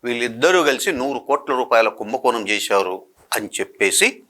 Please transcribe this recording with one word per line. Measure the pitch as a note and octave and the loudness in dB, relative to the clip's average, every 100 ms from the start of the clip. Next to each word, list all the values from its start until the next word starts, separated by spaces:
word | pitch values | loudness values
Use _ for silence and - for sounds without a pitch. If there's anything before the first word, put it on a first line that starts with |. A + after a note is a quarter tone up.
వీళ్ళిద్దరూ | B2 A#2+ A#2+ A2+ D3+ F3+ D3+ | -4 -4 -4 0 2 4 2
కలిసి | C3 - D3+ | 0 -2 -2
నూరు | C3 C3 - | -4 -6 -2
కోట్ల | C#3+ - C3 | -4 0 -4
రూపాయల | A#2+ A#2 A2 - | 2 4 4 0
కుంభకోణం | G#2+ B2 B2+ A#2 G2+ | -8 -2 0 -2 -2
చేశారు | G#2 - G2+ F#2 F#2+ - _ _ - | -2 0 0 0 -4 -12 _ _ -8
అని | G#2 - | -6 -8
చెప్పేసి | F#2+ - G2+ - A3+ - _ | -8 -2 0 2 0 0 _